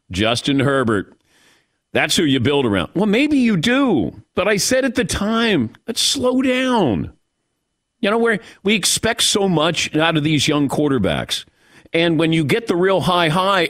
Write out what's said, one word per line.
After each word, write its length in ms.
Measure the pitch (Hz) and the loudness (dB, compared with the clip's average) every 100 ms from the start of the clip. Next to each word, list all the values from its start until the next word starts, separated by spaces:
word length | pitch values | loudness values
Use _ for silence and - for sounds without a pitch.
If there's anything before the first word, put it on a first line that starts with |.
| _ | _
"Justin 480 | 90 107 120 - 139 | -2 0 0 0 0
Herbert, 540 | 131 135 117 101 - _ _ _ _ _ _ _ _ | 2 0 0 -2 -4 _ _ _ _ _ _ _ _
that's 240 | 117 156 208 | -2 0 0
who 80 | |
you 140 | 156 135 | 2 2
build 260 | 120 143 | 2 0
around." 260 | 123 98 - | 2 0 -2
Well, 120 | 165 214 | -2 0
maybe 320 | 214 294 285 | 2 0 2
you 180 | 233 190 | 2 0
do. 680 | 220 254 269 151 78 - - | 0 0 2 0 -2 -8 -10
But 120 | - 185 | -4 -2
I 100 | 208 | 0
said 280 | - 254 | 0 0
at 100 | 262 | 0
the 100 | 240 | -2
time, 640 | 208 - 208 226 233 175 113 - - | -4 -2 -2 0 0 0 -2 -6 -10
"Let's 140 | 240 | -4
slow 420 | - 285 247 262 | -2 0 0 0
down." 720 | 262 254 262 240 151 87 - - _ _ _ _ _ _ _ - | 0 0 0 0 0 0 -4 -12 _ _ _ _ _ _ _ -4
You 100 | 196 | -2
know, 80 | 226 | 0
we're, 200 | 233 208 - - | 0 -2 -6 -6
we 120 | 196 | 0
expect 480 | 214 - - 220 233 | 0 0 -2 -2 -2
so 260 | - 208 196 | 0 0 0
much 460 | 160 160 165 - 151 | 2 0 -2 -4 0
out 200 | 165 160 | 0 0
of 60 | |
these 240 | 151 151 151 | 0 0 0
young 220 | 147 139 | 0 0
quarterbacks. 760 | - 147 131 92 69 60 - - _ _ - - | 0 0 0 0 -2 -4 -8 -10 _ _ -20 -6
And 260 | 165 170 156 | -2 0 2
when 140 | 165 | 2
you 120 | 165 | 0
get 220 | 143 214 226 | 0 -2 0
the 100 | 170 | 0
real 240 | 190 190 | 2 2
high 300 | 139 180 165 | 2 2 2
high, 340 | 175 190 190 165 | 2 0 0 0